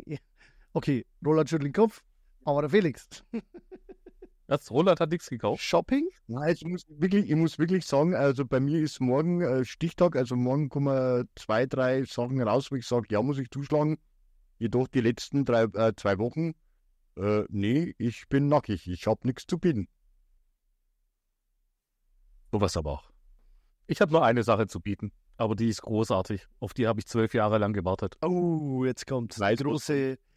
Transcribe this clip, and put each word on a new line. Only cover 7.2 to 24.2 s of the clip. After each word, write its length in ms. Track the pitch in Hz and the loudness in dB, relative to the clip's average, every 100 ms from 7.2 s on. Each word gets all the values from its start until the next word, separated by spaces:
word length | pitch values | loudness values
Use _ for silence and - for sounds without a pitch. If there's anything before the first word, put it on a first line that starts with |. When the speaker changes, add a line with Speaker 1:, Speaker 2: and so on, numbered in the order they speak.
| 123 | 2
Speaker 3:
ich 60 | 160 | 2
muss 220 | 165 - | 2 0
wirklich 260 | 165 190 - | 0 0 0
sagen, 300 | 139 170 170 | 2 2 2
also 280 | 143 131 | 2 0
bei 140 | 127 131 | 0 0
mir 220 | 139 160 | 0 0
ist 200 | 151 - | -2 -2
morgen, 400 | 127 135 165 175 | 0 2 2 0
äh, 220 | 151 131 | 0 0
Stichtag, 520 | 127 - 165 - 175 135 | -2 -4 -4 2 2 2
also 180 | 123 | -2
morgen 340 | 123 123 139 143 | 0 0 0 -2
kommen 600 | 143 139 135 127 123 120 - | -2 0 0 0 0 -2 -8
zwei, 300 | - 110 131 | -2 0 0
drei 380 | 131 127 131 | 0 0 0
Sachen 380 | 127 - 123 131 | -2 -4 -4 0
raus, 300 | 110 123 - | 0 0 -2
wo 20 | |
ich 100 | 135 | -6
sag, 280 | - 120 104 | -2 -2 0
ja, 100 | 104 | 0
muss 160 | 131 139 | 0 -2
ich 100 | 127 | -6
zuschlagen. 480 | 139 143 151 151 151 _ _ _ _ _ - | -8 -2 0 2 -2 _ _ _ _ _ -6
Jedoch 300 | 113 120 131 | -2 0 0
die 120 | 131 | 0
letzten 440 | 117 117 - 143 | 0 0 -2 -2
drei, 180 | 127 117 | 2 2
äh, 320 | 113 104 113 | 2 2 0
zwei 240 | - 101 98 | 0 -2 0
Wochen, 360 | 120 160 165 - _ _ _ _ _ - | -2 -4 -6 -8 _ _ _ _ _ -4
äh, 280 | 101 107 - | 0 0 0
nee, 460 | 101 101 143 175 - | -2 0 0 -2 -4
ich 300 | 117 - - | -6 -6 -2
bin 200 | 139 143 | 2 4
nackig, 400 | 147 - 92 90 | 2 0 -6 -6
ich 180 | 90 107 | -4 -2
hab 180 | 110 | 0
nichts 220 | 127 - - | -2 -6 -4
zu 100 | 175 | -2
bieten. 300 | 175 113 87 _ _ _ _ _ _ _ _ _ _ _ _ _ _ _ _ _ _ _ _ _ _ _ _ - _ | 0 0 -4 _ _ _ _ _ _ _ _ _ _ _ _ _ _ _ _ _ _ _ _ _ _ _ _ -20 _
Speaker 2:
Sowas 260 | 104 95 85 | 0 0 0
aber 160 | 76 | -4
auch. 180 | 69 - _ _ _ _ _ _ _ - | -8 -12 _ _ _ _ _ _ _ -4
Ich 140 | - | 0
hab 100 | 185 | 4
nur 140 | 160 | 4